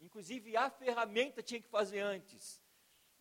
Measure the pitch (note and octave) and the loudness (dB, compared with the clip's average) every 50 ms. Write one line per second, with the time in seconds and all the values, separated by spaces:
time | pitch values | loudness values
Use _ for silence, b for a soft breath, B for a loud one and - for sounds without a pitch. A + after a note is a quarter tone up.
0 | D#3+ F3 - G#3+ F#3 D#3+ A#3+ C4 G3+ A3+ G#3+ A3 B3+ C#4 - - C4 B3+ A#3 A#3 | -20 -16 -14 -14 -10 -10 -10 -10 -6 -2 2 2 2 2 0 -2 0 0 2 2
1 | A3+ G#3+ G#3 A3+ B3+ C#4+ C4 - - - A#3+ A#3 G#3+ - - G3+ G#3+ F#3+ G3+ G3+ | 0 2 2 2 2 2 0 -6 -8 -6 -6 -8 -6 0 2 2 2 2 0 0
2 | G3+ G3+ G3 F#3 D#3+ - - G#2+ - - - - b b b b b b b b | 0 0 -2 -4 -6 -12 -18 -16 -16 -16 -16 -16 b b b b b b b b
3 | b b b _ | b b b _